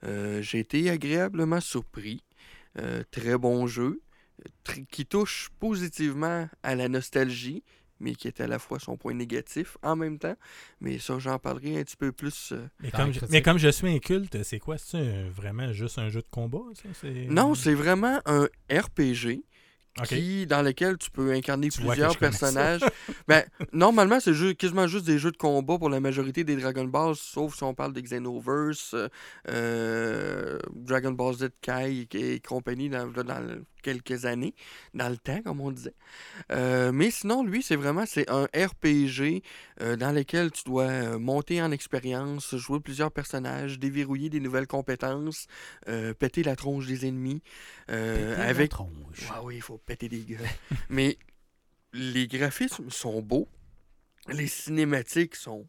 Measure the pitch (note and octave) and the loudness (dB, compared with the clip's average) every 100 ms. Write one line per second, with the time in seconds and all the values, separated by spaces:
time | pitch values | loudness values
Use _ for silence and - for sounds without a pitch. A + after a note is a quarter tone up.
0 | - G#2 G#2 G#2 G#2 A2+ A2 C#3+ F3 E3+ | -6 -6 -4 -4 -2 -4 0 0 2 0
1 | C#3+ D#3+ F#3 F#3+ D#3+ E3+ E3+ B2+ A2+ - | 0 0 0 0 0 0 -2 -6 -6 -12
2 | G#2 A2+ _ _ - - - - B2 A#2 | -10 -12 _ _ -20 -20 -16 -8 -6 -6
3 | A#2 - A#2 B2 B2 B2 B2 A#2+ B2 G#3 | -6 -6 0 2 4 2 2 0 -2 -2
4 | _ _ _ _ - _ - - C3+ - | _ _ _ _ -20 _ -12 -10 -10 -10
5 | C#3 G3+ G#3 - - - A3 G#3 F3+ - | -2 0 0 -2 -10 -6 -2 -2 -4 -2
6 | D#3 C#3 D#3+ E3+ D#3+ - C3 C3 B2+ C3 | -2 0 -2 -2 -4 -6 -4 0 0 0
7 | B2+ C#3 C3 B2 B2 D#3 _ _ _ _ | 0 2 2 0 -6 -10 _ _ _ _
8 | B2+ A#2+ A#2+ - A#2+ A#2+ - C3 - B2 | -8 -6 -8 -6 -4 -4 -6 -10 -8 -10
9 | A#2+ A#2+ A#2+ A#2 B2 - F3 - - D#3+ | -6 -6 -4 -6 -6 -8 -8 -6 -4 -2
10 | D#3+ D3+ E3 G3+ - - - _ C3+ C3 | -2 -4 -6 -8 -14 -20 -20 _ -6 -6
11 | - C3 C3 C3 C#3 B2+ C#3 D#3 C#3+ - | -4 -4 -2 -4 -4 -6 -4 -4 -6 -4
12 | C#3 B2+ C#3+ - - B2+ A#2+ _ C3+ - | -4 -4 -8 -8 -10 -10 -10 _ -6 0
13 | C#3 B2+ B2 D#3 D#3 F3 D3+ C#3 F#3 D#3 | 0 0 6 6 8 6 6 6 4 0
14 | - F#3+ F#3+ - G#2 G#2+ - D#3 - E3+ | 2 0 0 -6 -4 -6 -6 -8 -6 -2
15 | C3+ G2 F#2+ F#2 G2+ G#2 C3 G#2 A2+ - | -2 -2 -6 -8 -8 -4 -4 -4 -4 -4
16 | A2 A2 - - A#2 C#3 A#3+ G#3+ G3+ F3+ | -4 -4 -6 -4 -4 -4 -8 -14 -14 -12
17 | C#3+ B2+ B2+ D#3 C4+ D4+ C3 D3 D3+ F#3 | -8 -6 2 4 6 4 4 4 4 4
18 | A3+ C#4 - D3 C#3+ - - C#3+ G#3+ - | 4 2 4 4 4 0 0 2 2 2
19 | C#3+ A#2+ A#2 B2 - _ _ _ _ - | 2 2 -2 -4 -8 _ _ _ _ -8
20 | A#2 B2+ F3 G3 F3+ C#3+ C#3+ C3 F3+ F#3 | -2 0 0 0 2 4 4 4 2 2
21 | - - C3+ C3 C3 C#3 D3 C#3+ A#2 B2+ | -4 0 2 2 0 0 0 0 0 4
22 | D3+ E3+ D3+ G#2 C#3 C3+ D3 E3+ C4 - | 4 6 4 4 2 4 4 4 2 2
23 | - F#3+ - D#3 - - - D#3+ F3+ A3+ | -10 -12 8 8 8 -6 -4 6 8 10
24 | G3 B3 B3 D#3 F#3 F3 F#3 F3+ F#3 G3 | 8 8 6 4 4 2 2 4 2 2
25 | E3 D3+ D#3 E3 D#3 C#3+ C3+ F3 D#3+ C3+ | 2 4 4 0 2 2 2 2 2 2
26 | C3+ C3+ C3+ C3+ D#3+ C#3+ C3 C3 C3 C3+ | 2 0 0 0 0 2 0 -2 0 2
27 | D#3+ D3+ - - D3+ C#3+ C3+ C3 C#3+ C3 | 2 0 -4 -4 -4 -2 -6 -2 -4 -4
28 | B2 A#2+ B2 B2 A#2 C#3+ D3+ D3+ - A2+ | -6 -6 -4 -6 -2 0 0 -4 -6 -4
29 | A2 - - - - A#2+ A#2 A#2 A2+ A2+ | -4 -8 -20 -16 -6 -2 0 0 0 0
30 | A2+ A2 G2 F#2 F#2+ C2+ - - B2 C3 | 0 -2 -4 -4 -6 -6 -8 -12 0 0
31 | C3 B2+ B2+ B2 C3 - - B2+ C3 C3+ | 0 0 -2 0 -4 -6 -4 -2 0 -2
32 | A#2 F#2+ B2+ B2 - B2+ B2 B2 C#3+ C3 | -4 -4 -2 -4 -4 -6 -4 -4 -4 -4
33 | B2 A#2+ B2 C3 A#2+ A2+ - - - C3 | -6 -6 -4 -4 -6 -10 -14 -10 -6 -6
34 | - B2+ B2 A#2+ C#3+ - - - - - | -4 -4 -2 -2 -2 -6 -18 -20 -14 -4
35 | B2 B2 - D#3 A3 D3 C#3 C3 B2+ - | -2 -2 -4 -4 -4 -6 -6 -6 -10 -14
36 | - - - - D#3 - B2+ B2+ B2+ C3 | -20 -20 -18 -16 -4 0 4 4 4 4
37 | G3 - G3+ A#3+ A#3+ G3+ C4 D#3 C#3+ D#3 | 4 2 0 0 2 0 0 0 2 0
38 | G#3+ - C#3+ C3+ C#3 D3 F#3 - D#3 D3 | 0 0 2 2 2 2 0 2 4 4
39 | C#3 B2+ C#3 F3 - - - - A#2 A#2 | 4 2 0 -2 -6 -20 -20 -6 -2 0
40 | B2+ D3 C#3 E3+ E3+ D#3 - C3 C3 C3 | 2 2 2 2 0 -2 -2 2 2 2
41 | A#2+ A2+ A#2 C#3 D3 F3 E3 C#3+ - C3+ | -2 -2 0 0 0 0 0 -2 -2 -4
42 | B2+ B2+ C#3 C#3+ - C3 B2 D3 D3+ C#3 | -2 -4 -4 -6 -6 -8 -2 -4 -4 -2
43 | D3+ D3+ C#3 C3+ B2+ C3 C#3 C3+ C3+ C#3 | -2 -2 -6 -4 -4 -4 -6 -4 -2 -2
44 | C#3 C3+ D3+ D3+ C3+ C3 C3+ C#3 C#3 B2+ | -2 -2 -2 -2 0 -2 0 -4 -2 -2
45 | C3 C3+ D3+ D3+ - - - - - A2+ | -2 -2 -4 -6 -12 -16 -18 -16 -6 -4
46 | A2+ A2 C3 E3+ D#3 C3+ C#3 C#3 C3 C3 | -4 0 0 2 0 0 -2 -4 -4 -4
47 | C3 C3 B2+ D3 - - - - - A2+ | -2 -2 -4 -6 -8 -20 -20 -20 -6 -4
48 | A2+ A2 A2 A2+ A#2 B2+ D3 - F2+ D2+ | 0 0 0 0 2 4 4 2 -8 -10
49 | D2 D#2 - - A#2+ A#2+ - A2+ - A#2+ | -14 -12 -10 -10 -10 -12 -12 -16 -10 -8
50 | A#2 A#2 A2 A2+ A2+ - - B2+ - C3 | -6 -8 -8 -6 -6 -6 -6 -4 -2 2
51 | C3+ - - - _ _ _ _ _ A#2+ | 2 2 -8 -20 _ _ _ _ _ -6
52 | C3 B2 B2 B2+ C#3+ - B3+ - C3 - | -2 0 0 0 0 0 -2 -2 -10 -6
53 | B2 A2 G#2+ B2+ - - - - _ _ | -4 -4 0 0 0 -8 -20 -20 _ _
54 | _ _ - C#3+ D3 - - D#3 D3+ C#3+ | _ _ -10 -4 -4 -4 -4 2 2 2
55 | A#2+ E3 E3+ - - G#2+ | 0 0 0 -2 -12 -12